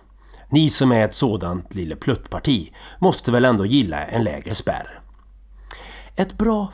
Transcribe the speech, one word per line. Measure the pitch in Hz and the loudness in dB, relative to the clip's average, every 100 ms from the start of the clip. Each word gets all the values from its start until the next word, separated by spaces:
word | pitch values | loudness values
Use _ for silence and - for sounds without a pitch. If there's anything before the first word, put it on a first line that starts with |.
| - - - - - | -20 -20 -20 -20 -2
"Ni | 147 156 | 2 4
som | - 131 | 4 4
är | 120 107 | 4 2
ett | |
sådant | - 131 101 87 90 - 98 | 2 0 0 -4 -6 -8 -8
lille | 82 78 | -8 -6
pluttparti | - 113 - - - 120 - - - - | -4 -4 -6 -4 0 0 -2 -14 -20 0
måste | 185 - - | 0 2 0
väl | 120 127 | 2 4
ändå | 110 101 | 4 2
gilla | 139 98 76 - | 2 2 -2 -4
en | 113 | -2
lägre | 110 71 - - | -2 -4 -4 -4
spärr." | - 78 - - - - - - - - - - - - - - | -2 -6 -8 -18 -20 -20 -20 -20 -20 -20 -20 -18 -18 -20 -10 -4
Ett | 196 - | -4 0
bra | 226 214 196 | 0 0 -2